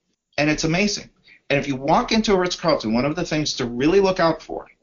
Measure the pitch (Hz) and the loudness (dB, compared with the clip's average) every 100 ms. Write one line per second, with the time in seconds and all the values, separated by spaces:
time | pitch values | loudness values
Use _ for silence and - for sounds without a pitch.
0 | _ _ _ - 151 151 160 175 208 - | _ _ _ -2 0 0 0 0 0 -4
1 | - _ _ - - 139 139 131 139 190 | -10 _ _ -14 -2 -2 -2 -4 0 2
2 | 247 226 220 190 180 - 170 143 110 117 | 2 0 2 2 0 -2 0 0 0 0
3 | 143 156 165 156 147 - 120 120 147 196 | 0 -2 -4 -2 -4 -4 -6 -2 2 4
4 | 190 185 165 156 - - - _ | 4 2 0 0 -6 -12 -14 _